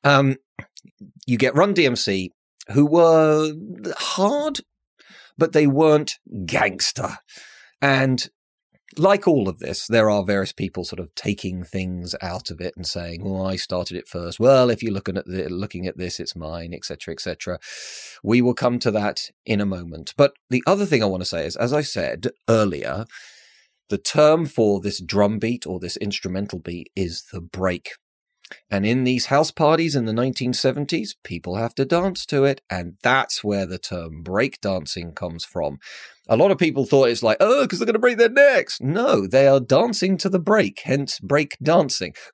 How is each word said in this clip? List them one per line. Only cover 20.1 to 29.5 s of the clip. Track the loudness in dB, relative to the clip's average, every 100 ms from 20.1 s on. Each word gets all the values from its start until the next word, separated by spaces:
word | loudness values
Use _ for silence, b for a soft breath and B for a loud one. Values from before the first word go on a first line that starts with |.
| 2
But | 2 2 _
the | -2 2
other | 0 2
thing | 2
I | 2
want | -2
to | -4
say | -6 -6
is, | -4
as | -2
I | -2
said | -4 -4 -6 -4 -6 -8 2
earlier, | 2 2 -2 -6 -8 -10 B B B B B B _ _
the | -6
term | -2 4 6 4 0
for | 2 2 2
this | -2 -6
drum | -4 2 2 2
beat | -2 -4 -6
or | -8
this | -6 -6
instrumental | -6 -6 -6 -6 -6 -8
beat | -10 -10 -10 -6
is | -4 -6 -12
the | -14
break. | -12 -4 -2 -2 -8 -18 _ _ _ _ B B _
And | -2 0
in | 0
these | 0 -2 0
house | 0 0